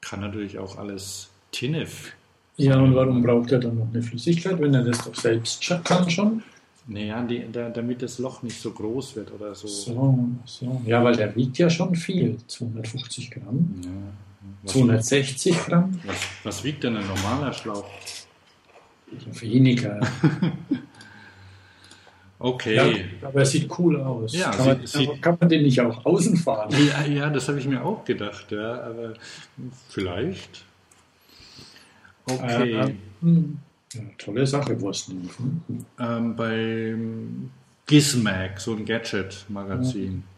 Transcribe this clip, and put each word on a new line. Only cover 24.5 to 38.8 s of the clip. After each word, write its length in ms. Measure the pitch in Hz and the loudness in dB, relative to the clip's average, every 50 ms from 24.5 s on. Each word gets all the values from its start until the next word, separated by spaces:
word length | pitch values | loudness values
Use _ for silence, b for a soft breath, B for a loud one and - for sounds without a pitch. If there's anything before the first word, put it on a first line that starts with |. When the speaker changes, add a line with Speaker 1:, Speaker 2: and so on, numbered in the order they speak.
Speaker 2:
Kann 160 | 107 - 131 | 2 4 4
man, 120 | 131 135 131 | 4 4 4
Speaker 1:
sieht, 100 | 127 - | 0 -4
sieht 340 | - 147 139 117 - - - | 0 0 0 0 0 0 2
Speaker 2:
kann 140 | 170 170 170 | 2 2 6
man 100 | 170 170 | 6 6
den 140 | 160 147 147 | 6 6 6
nicht 180 | 139 127 131 | 6 6 4
auch 240 | 123 120 113 - - | 4 2 0 -2 2
außen 320 | 147 170 170 170 - 185 | 2 4 4 4 4 4
fahren? 380 | 170 - - 113 107 107 107 - 143 147 143 | 2 2 2 -2 -2 -2 0 4 4 6 6
Speaker 1:
Ja, 160 | 139 143 147 | 4 2 0
ja, 240 | 143 143 143 143 151 | 0 0 0 0 0
das 160 | 147 135 - | 0 0 0
habe 140 | - 143 143 | 0 -2 -2
ich 80 | 123 139 | 0 -2
mir 160 | 139 127 127 | -2 -2 -2
auch 200 | 160 214 208 - | -2 -4 -4 -2
gedacht, 460 | - 123 101 104 104 107 - - - | -4 -2 -2 -2 -8 -8 -12 -12 -8
ja, 320 | 107 104 107 113 117 127 123 | -8 -6 -6 -6 -6 -8 -8
aber 320 | 120 117 113 117 113 110 113 B B B B 156 B B - 127 127 127 - _ _ | -10 -10 -10 -10 -10 -12 -14 B B B B -20 B B -14 -14 -14 -14 -16 _ _
vielleicht. 760 | - - 98 92 87 92 120 170 190 185 - - - - - _ _ _ _ _ _ _ _ _ _ _ B B B B B B B B B B B B B B B B B B B _ _ | -6 -4 -4 -4 -2 -2 -4 -4 -4 -8 -12 -16 -20 -20 -20 _ _ _ _ _ _ _ _ _ _ _ B B B B B B B B B B B B B B B B B B B _ _
Okay. 460 | - 127 127 127 123 120 120 123 123 113 | -6 -6 -4 -2 -2 2 2 2 2 2
Speaker 2:
Äh, 220 | 110 131 135 135 - - - - _ | 0 0 -2 -2 -6 -12 -18 -14 _
hm. 380 | 165 170 170 165 156 143 147 - - _ _ _ _ _ - | 4 6 6 6 4 2 -4 -10 -12 _ _ _ _ _ -14
Ja, 60 | 117 107 110 - _ | -14 -14 -14 -16 _
tolle 260 | - - 101 117 139 | -12 -6 0 0 2
Sache, 360 | 135 135 143 135 120 117 - | 2 2 0 0 0 -2 -2
wo 80 | - 101 | -2 -4
hast 180 | 98 - - | -6 -6 -8
du 60 | - 92 | -8 -10
den 100 | 92 87 | -10 -10
gefunden? 640 | 90 - - 120 135 151 165 170 - - - - - _ - | -12 -10 -6 -6 -4 -4 -4 -6 -6 -8 -8 -8 -12 _ -8
Speaker 1:
Ähm, 340 | 123 117 117 117 117 117 110 | -4 -4 -2 -2 -2 -2 -2
beim 1160 | 117 117 110 110 113 113 113 113 113 113 110 113 113 113 113 113 113 113 113 117 127 131 131 - - _ _ _ _ _ | -2 -2 -2 -2 -2 -2 -2 -2 -2 -4 -4 -4 -4 -6 -6 -6 -8 -10 -10 -10 -10 -10 -12 -14 -18 _ _ _ _ _
Gizmag, 720 | - 147 147 139 - - 127 113 104 98 92 95 95 95 - | 6 8 8 8 8 2 2 2 2 0 0 -2 -4 -6 -8
so 160 | - - 113 | -6 -4 -4
ein 100 | 107 | -4